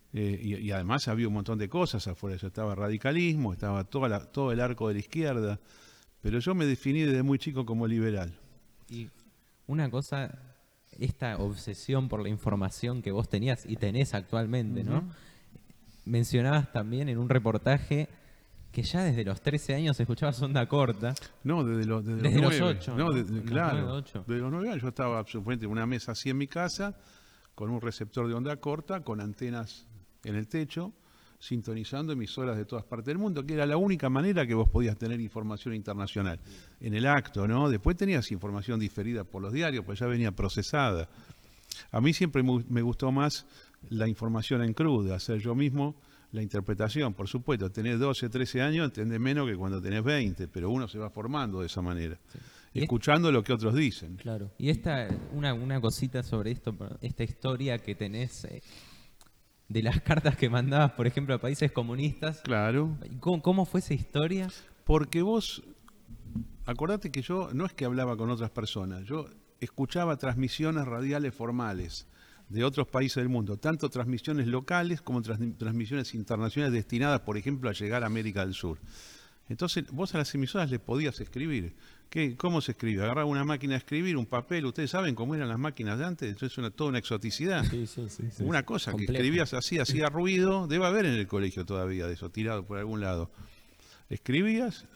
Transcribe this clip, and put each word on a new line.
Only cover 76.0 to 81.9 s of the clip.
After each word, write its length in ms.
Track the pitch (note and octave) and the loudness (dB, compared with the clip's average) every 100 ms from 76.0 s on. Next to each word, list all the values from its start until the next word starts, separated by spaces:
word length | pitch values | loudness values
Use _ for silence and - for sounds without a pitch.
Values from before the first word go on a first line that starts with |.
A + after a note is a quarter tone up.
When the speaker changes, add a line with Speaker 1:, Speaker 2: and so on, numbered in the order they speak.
| B2+ | -4
Speaker 1:
internacionales 580 | A2+ G#2 A2 A2+ D3 D3 | -6 -4 0 0 0 2
destinadas, 480 | A#2+ G#2 A#2+ C#3+ C3+ | 2 0 0 2 2
por 160 | - G#2 | 0 -4
ejemplo, 320 | C3 C#3 B2+ | -2 -2 -2
a 40 | |
llegar 300 | G2+ G#2 A#2+ | -2 -2 0
a 40 | A#2 | 0
América 380 | A2+ A2 G2 | 0 0 0
del 100 | F#2+ | -2
Sur. 240 | F#2 F2+ D#2+ - - - - - _ - | -2 -4 -6 -10 -18 -18 -20 -20 _ -10
Entonces, 340 | A2+ F3 - - | -4 -2 -2 -4
vos 240 | C3 F#3 | -4 -4
a 40 | D#3+ | -2
las 160 | C#3+ | -2
emisoras 360 | C#3+ C3 G3+ D#3 | -2 -2 0 0
le 80 | B2+ | -2
podías 420 | - B2 D3+ - | -2 0 0 -4
escribir. 540 | G#2 B2 D#3+ C3+ E2+ - - | -8 -6 -2 -2 -4 -8 -20